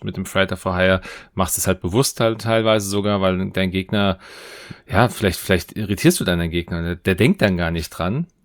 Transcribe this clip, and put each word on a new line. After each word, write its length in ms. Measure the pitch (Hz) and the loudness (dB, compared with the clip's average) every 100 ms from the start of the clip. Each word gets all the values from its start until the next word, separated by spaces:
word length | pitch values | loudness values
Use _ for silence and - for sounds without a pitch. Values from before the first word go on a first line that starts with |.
mit 120 | 95 92 | -10 -8
dem 80 | |
Freighter 320 | 92 98 95 92 | -4 -2 0 -2
for 200 | 95 92 | -4 2
Hire, 240 | 92 92 - - - | 4 2 -2 -16 -8
machst 220 | 95 90 - | -4 -2 -2
du 40 | |
es 60 | 98 | -2
halt 140 | 92 | -2
bewusst 400 | 87 110 - - | 0 0 0 0
halt 200 | 113 113 | -2 0
teilweise 460 | 113 113 110 110 98 | 0 2 4 2 0
sogar, 320 | 101 101 101 | -2 0 2
weil 300 | 95 90 95 | 2 2 -2
dein 220 | 95 92 | -2 -2
Gegner, 480 | 95 92 104 98 90 - - - - - - - | -2 -2 0 0 -2 -8 -20 -20 -20 -20 -18 -2
ja, 200 | 101 120 | 2 2
vielleicht, 320 | - 98 - | 2 -2 0
vielleicht 360 | - 92 - - | 0 0 -2 -8
irritierst 440 | 98 98 165 185 | -4 0 2 2
du 40 | |
deinen 280 | 90 85 85 | 0 0 0
Gegner. 300 | 85 82 85 | -4 -4 -4
Der, 120 | 85 | -4
der 200 | 87 95 90 | -2 0 2
denkt 260 | 131 202 | 2 4
dann 140 | 101 87 | 2 2
gar 160 | 82 | 0
nicht 180 | 82 80 | -2 -6
dran. 380 | - 87 131 170 _ | -6 -4 -4 -6 _